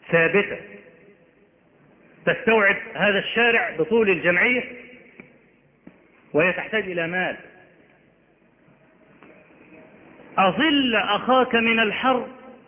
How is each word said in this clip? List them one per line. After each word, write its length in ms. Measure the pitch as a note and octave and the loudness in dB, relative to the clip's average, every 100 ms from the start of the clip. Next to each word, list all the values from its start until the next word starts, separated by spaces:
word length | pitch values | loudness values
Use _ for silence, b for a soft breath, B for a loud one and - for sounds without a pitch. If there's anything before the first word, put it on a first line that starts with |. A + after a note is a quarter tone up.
| - | 0
ثابتة 460 | E3 E3 F3+ F#3+ - - - - - - _ _ _ _ _ _ _ _ _ _ - - | 2 2 2 -2 -8 -14 -20 -20 -20 -20 _ _ _ _ _ _ _ _ _ _ -8 -4
تستوعب 500 | E3 - A3 G3 G3 - C#3+ | -2 2 2 2 0 -6 -2
هذا 240 | G3 G3 | 0 0
الشارع 560 | - A3 A#3 A3+ F3 D#3 | -2 0 2 2 -2 -4
بطول 300 | D#3 A3+ G#3+ | 0 2 2
الجمعية، 540 | F3 D#3+ F3 A3 B3 - - - - - - - _ _ _ _ _ - _ _ _ _ | 2 2 2 2 0 -4 -16 -20 -20 -20 -20 -20 _ _ _ _ _ -20 _ _ _ _
وهي 200 | D3 F3+ | 0 0
تحتاج 300 | F3 C#3+ A3 | 0 -4 -4
إلى 240 | F#3+ F3 E3 | -4 -6 -4
مال. 300 | F3+ F3 A#2 - - - _ _ _ _ _ _ _ _ _ _ _ _ _ _ _ - - _ _ - - - - - - - - | -4 -4 -6 -16 -20 -20 _ _ _ _ _ _ _ _ _ _ _ _ _ _ _ -20 -20 _ _ -20 -20 -20 -20 -20 -20 -10 2
أظل 580 | F#3+ F3+ D#4 C#4+ C4 A3 | 2 2 0 2 0 0
أخاك 600 | - G3+ - C4 B3 A#3 | 0 -2 2 2 4 0
من 240 | A3+ A3+ | 0 0
الحر 480 | A3 F3+ C4 B3+ A3 - - - | 0 0 0 -2 -4 -14 -20 -20